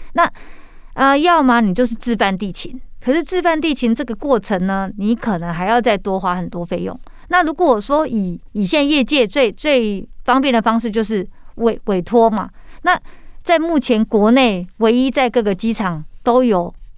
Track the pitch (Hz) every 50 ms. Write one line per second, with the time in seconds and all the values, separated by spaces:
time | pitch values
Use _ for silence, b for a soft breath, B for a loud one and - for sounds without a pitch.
0 | b b - - 339 - b b b b b b b b b b b b - -
1 | 262 277 277 285 302 359 339 330 277 254 240 240 226 202 175 240 247 233 233 -
2 | - 247 233 202 226 196 190 180 208 190 165 - - - 254 262 - - - -
3 | - 240 269 330 311 - 370 359 320 349 320 311 302 330 285 - - 226 226 -
4 | 285 - 226 - - 294 269 214 - - 214 180 185 196 196 196 196 190 - 208
5 | 196 208 240 226 - 233 196 170 170 175 165 170 180 196 226 247 226 240 214 196
6 | 202 208 190 190 180 185 180 185 175 170 - 175 175 175 185 175 180 185 - -
7 | b b b b b - 339 359 349 302 320 - 359 302 240 208 208 - 285 302
8 | 311 269 247 214 196 180 - - - - - 208 202 180 - 302 285 285 311 294
9 | 240 - 294 285 233 196 - 294 262 214 - - - 302 285 247 226 214 202 190
10 | - - - - - - 254 269 269 285 240 226 - 226 220 233 226 233 196 226
11 | 220 190 220 196 180 b b b b b b - 226 226 214 - - - 196 185
12 | 170 - 214 240 226 226 214 208 - - b b b b b b - 349 359 -
13 | b b b b b b b b - - 339 320 320 339 330 294 247 - 240 214
14 | 220 - - 208 202 214 240 269 262 233 196 180 180 - - - 220 220 233 247
15 | 262 269 233 294 262 240 - 247 220 208 196 185 - 226 226 - 214 185 170 151
16 | 156 - - - - 254 233 262 262 240 208 180 175 175 - - - - -